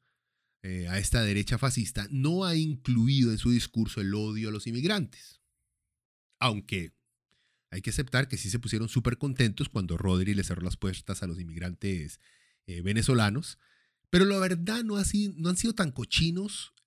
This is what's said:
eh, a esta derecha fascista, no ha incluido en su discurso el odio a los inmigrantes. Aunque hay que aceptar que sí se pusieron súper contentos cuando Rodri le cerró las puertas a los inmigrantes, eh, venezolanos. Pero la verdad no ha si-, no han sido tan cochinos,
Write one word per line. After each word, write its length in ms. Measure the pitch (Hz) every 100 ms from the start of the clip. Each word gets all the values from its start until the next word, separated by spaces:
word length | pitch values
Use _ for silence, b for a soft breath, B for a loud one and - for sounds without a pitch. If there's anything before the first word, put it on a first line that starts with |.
| _ _ _ _ _ _
eh, 240 | 95 92 87
a 100 | 95
esta 240 | 101 123
derecha 380 | 107 101 101 113
fascista, 480 | 135 127 110 - 101
no 340 | 139 143 180
ha 120 | 190 160
incluido 760 | 156 135 - 120 117 135 120
en 60 | 110
su 140 | 120
discurso 500 | 120 - 113 107 -
el 140 | 98 104
odio 340 | 107 107 110
a 20 |
los 140 | 107 117
inmigrantes. 760 | 117 160 208 135 - - - _ _ _ _ _ _ _ _ _ -
Aunque 560 | 127 104 - 98 82 _ _ _ _ _ _ _ _
hay 140 | 95
que 80 | 113
aceptar 360 | - 135 127 139
que 100 | 104
sí 120 | 101
se 80 | 120
pusieron 320 | 117 110 113
súper 300 | 123 117 120
contentos 500 | 143 127 117 - 117
cuando 260 | 110 90 82
Rodri 380 | 92 92 95
le 100 | 101
cerró 200 | 92 87
las 120 | 90 -
puertas 460 | 95 92 - 95
a 60 | 90
los 120 | 85
inmigrantes, 800 | 85 82 90 87 101 90 76 - b b b b -
eh, 160 | 87
venezolanos. 800 | 92 110 113 123 104 117 - - b b b b _
Pero 140 | 175 196
la 120 | 196
verdad 460 | 185 175 175 226
no 120 | 220 202
ha 80 |
si-, 300 | 190 208 208 156
no 140 | 170
han 80 | 180
sido 160 | 233
tan 180 | 220 170
cochinos, 840 | 127 113 - 160 175 202 - - _